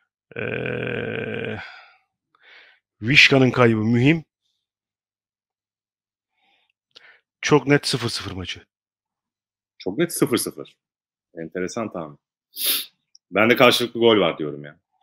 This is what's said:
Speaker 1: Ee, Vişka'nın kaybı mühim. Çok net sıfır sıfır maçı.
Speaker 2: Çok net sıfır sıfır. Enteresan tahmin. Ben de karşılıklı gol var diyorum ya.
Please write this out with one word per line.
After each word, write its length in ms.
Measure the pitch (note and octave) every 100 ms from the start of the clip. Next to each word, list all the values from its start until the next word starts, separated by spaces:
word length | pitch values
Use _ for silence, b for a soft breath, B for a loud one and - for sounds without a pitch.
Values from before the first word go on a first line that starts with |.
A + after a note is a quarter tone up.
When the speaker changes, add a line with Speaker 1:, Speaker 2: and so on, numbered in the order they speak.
| _ _ _ -
Speaker 1:
Ee, 1200 | A2+ A#2 B2 A#2+ B2 A#2+ A#2 A2+ A#2 A#2 A#2 G#2+ B B B B B _ _ _ b b b b _ -
Vişka'nın 500 | G#2+ D3 - C#3 C3
kaybı 260 | A#2 A#2+ A2
mühim. 460 | A2 A#2+ C3+ E3 - _ _ _ _ _ _ _ _ _ _ _ _ _ _ _ _ _ _ _ _ _ _ _ _ _ _ - b b _ -
Çok 260 | - D3 C3
net 200 | C#3+ -
sıfır 220 | B2+ A#2
sıfır 220 | - F#2+
maçı. 340 | F#2 F2+ - _ _ _ _ _ _ _ _ _ _ _ _
Speaker 2:
Çok 200 | F#2+ A2
net 160 | E3+
sıfır 240 | - - A2+
sıfır. 380 | - D#2 C2+ _ _ _ _ _ _ E2+
Enteresan 540 | D#2+ F#2 F2+ A#2 G#2+
tahmin. 280 | F#2 D2+ D2 _ _ _ - B B B _ _ _ _
Ben 180 | F#2+ A2+
de 60 | A#2+
karşılıklı 440 | B2 A#2+ A#2+ A2+
gol 200 | A#2 G#2+
var 180 | E2+ D#2
diyorum 260 | D2+ C#2+
ya. 160 | D2 D2+ _ _